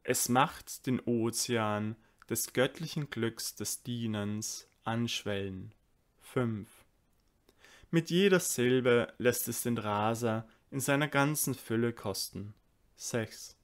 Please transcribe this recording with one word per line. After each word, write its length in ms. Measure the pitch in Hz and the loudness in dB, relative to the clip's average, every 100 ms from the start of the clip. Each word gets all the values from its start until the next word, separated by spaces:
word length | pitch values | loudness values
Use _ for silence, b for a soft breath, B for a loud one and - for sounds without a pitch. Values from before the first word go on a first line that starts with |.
Es 260 | - 127 - | -2 -2 2
macht 600 | 123 147 - - - - | 4 2 -2 -14 -8 -2
den 120 | 127 | -2
Ozean 920 | - 120 113 113 - 117 107 104 107 113 b b - | 0 0 0 -2 -2 0 2 0 -2 -8 b b -6
des 220 | 113 - | -4 -2
göttlichen 580 | - 131 - 165 - 147 | 2 0 0 -8 -6 -6
Glücks 420 | - 113 - - | -2 -4 -4 -10
des 300 | - 107 - | -8 -8 -6
Dienens 840 | - 120 117 104 104 107 110 - - _ - | -6 -4 -2 -2 -4 -6 -8 -10 -16 _ -6
anschwellen. 880 | 113 117 - 107 101 98 92 110 _ _ _ _ _ | -2 -2 -4 -4 -4 -4 -8 -14 _ _ _ _ _
Fünf. 480 | - 135 120 110 87 - _ _ _ _ _ _ _ B B B B | -6 -2 0 -2 -10 -18 _ _ _ _ _ _ _ B B B B
Mit 180 | 165 165 | 0 2
jeder 300 | 175 196 180 | 4 6 6
Silbe 760 | - - 123 127 123 120 - - | 2 2 4 4 6 4 2 2
lässt 280 | 123 117 - | 2 2 -4
es 140 | 117 | -4
den 160 | 120 117 | -2 -2
Rasa 680 | 107 104 107 117 120 110 110 b _ | 0 2 2 2 0 -2 -4 b _
in 80 | 139 | -4
seiner 300 | 127 139 147 | 2 2 2
ganzen 440 | 143 143 151 - | 2 2 2 -2
Fülle 400 | 123 - 113 117 | -4 -2 0 0
kosten. 640 | 117 104 95 - - 104 - _ _ _ _ | -2 -6 -6 -6 -8 -12 -16 _ _ _ _
Sechs. 600 | - 120 110 - - _ | -4 -4 -4 -8 -18 _